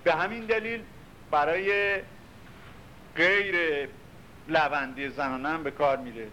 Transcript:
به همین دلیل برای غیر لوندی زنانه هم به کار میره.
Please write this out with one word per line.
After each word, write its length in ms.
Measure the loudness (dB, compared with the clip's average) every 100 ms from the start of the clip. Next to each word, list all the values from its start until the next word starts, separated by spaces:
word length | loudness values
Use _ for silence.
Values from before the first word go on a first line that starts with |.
به 100 | 2 2
همین 300 | 0 -4 -2
دلیل 360 | -2 0 -8 -10 -18 -20 -20 -2
برای 680 | 2 2 2 2 2 2 -2 -6 -18 -20 -20 -20 -20 -20 -20 -20 -20 -14 2
غیر 760 | 4 4 2 0 2 0 -4 -10 -20 -20 -20 -20 0
لوندی 640 | 2 4 0 -4 -6 -8
زنانه 400 | -4 -2 -2 -4
هم 140 | -2
به 80 | -4
کار 260 | 0 2 2
میره. 300 | -2 -10 -12